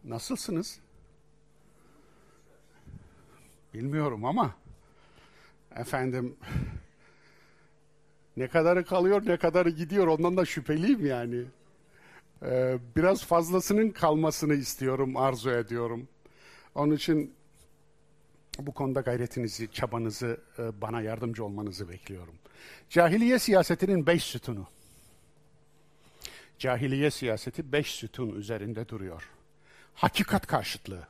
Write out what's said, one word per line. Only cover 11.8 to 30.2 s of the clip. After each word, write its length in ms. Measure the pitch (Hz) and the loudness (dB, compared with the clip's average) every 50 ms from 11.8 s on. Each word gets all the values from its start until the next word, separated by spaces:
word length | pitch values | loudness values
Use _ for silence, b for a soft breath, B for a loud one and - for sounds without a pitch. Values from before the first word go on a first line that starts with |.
| _ b b b b b b b b _ _ - | _ b b b b b b b b _ _ -10
Ee, 360 | - 135 127 127 127 127 131 123 123 120 - | -6 -2 0 2 2 2 0 -2 -4 -2 0
biraz 280 | 156 160 185 196 - - | 4 4 4 4 2 2
fazlasının 680 | - 170 170 170 165 180 185 175 - 202 208 220 220 | 2 4 4 4 4 0 0 2 2 4 4 4 2
kalmasını 640 | 190 - - 160 151 156 160 156 151 - 160 151 147 | 2 2 2 4 4 4 2 2 0 0 0 2 2
istiyorum, 600 | 143 131 - - - 135 131 131 131 139 131 131 | 0 0 -4 -6 -2 -2 -2 0 0 -2 -2 0
arzu 340 | 127 131 135 127 117 107 131 | 2 2 2 0 0 -2 0
ediyorum. 580 | 123 120 117 104 117 117 117 117 117 113 131 135 _ _ B B B B B B B B B B B | 0 0 -2 -2 -4 -4 -4 -4 -4 -8 -10 -14 _ _ B B B B B B B B B B B
Onun 200 | 143 147 151 156 | 0 2 2 2
için 400 | 143 - - 160 156 147 - - _ _ _ _ - - _ _ _ _ _ _ _ _ _ _ _ _ _ _ _ _ _ - - | 2 2 2 2 2 2 -2 -10 _ _ _ _ -20 -20 _ _ _ _ _ _ _ _ _ _ _ _ _ _ _ _ _ -14 -12
bu 140 | 139 143 | -10 -12
konuda 280 | - - 143 135 131 135 | -6 -4 -4 -2 -2 0
gayretinizi, 720 | 123 127 120 120 123 117 - 131 120 110 - - 113 110 | 0 0 -2 -2 -2 -4 -4 -4 -4 -4 -4 -6 -10 -8
çabanızı, 680 | - - - 113 110 117 113 113 104 - 123 120 117 - - _ _ - | -4 -4 -4 -4 -2 -4 -4 -4 -4 -4 -4 -4 -4 -6 -10 _ _ -8
e, 220 | 120 113 107 101 | -8 -8 -6 -8
bana 220 | 107 110 113 117 | -8 -6 -4 -4
yardımcı 420 | 110 107 113 113 120 117 113 110 113 | -4 -4 -6 -4 -6 -6 -6 -6 -8
olmanızı 440 | 101 101 101 107 104 90 95 104 85 | -8 -6 -6 -8 -8 -8 -10 -12 -12
bekliyorum. 460 | 87 92 - - 98 92 87 82 - - B B B B B B B B B B | -12 -16 -14 -14 -14 -14 -14 -18 -20 -20 B B B B B B B B B B
Cahiliye 480 | - 170 170 165 175 220 233 240 254 240 | 4 6 6 6 6 6 6 6 6 4
siyasetinin 680 | - - 202 185 165 - 175 - - 190 196 180 143 | 4 6 6 6 6 6 2 0 2 2 2 4 4
beş 180 | 151 175 165 - | 4 4 2 2
sütunu. 420 | - - 120 - - 120 101 92 - b b b b b b b b b b b b _ _ _ _ _ _ _ _ _ _ _ _ _ _ B B B B B B B B B B B _ | -2 -8 -8 -6 -6 -8 -8 -8 -12 b b b b b b b b b b b b _ _ _ _ _ _ _ _ _ _ _ _ _ _ B B B B B B B B B B B _
Cahiliye 520 | - 131 127 117 139 135 135 135 147 151 | 0 0 0 2 0 0 0 2 2 0
siyaseti 640 | - - 131 120 110 110 - 127 - - 160 139 | 0 0 -2 -2 -2 -2 -4 -8 -8 -8 -6 -2
beş 220 | 131 147 147 - - | -2 -2 -2 -2 -6
sütun 340 | - - 107 - - 127 110 | -8 -10 -12 -8 -6 -6 -6
üzerinde 600 | 95 101 104 104 113 107 101 107 117 110 117 - | -6 -8 -8 -8 -8 -6 -6 -6 -6 -8 -8 -10
duruyor. 420 | 117 107 98 95 85 80 - - - - _ _ _ b b b b b b b b | -10 -10 -10 -10 -10 -12 -16 -18 -20 -20 _ _ _ b b b b b b b b
Hakikat 520 | - - - - - | 0 0 2 2 2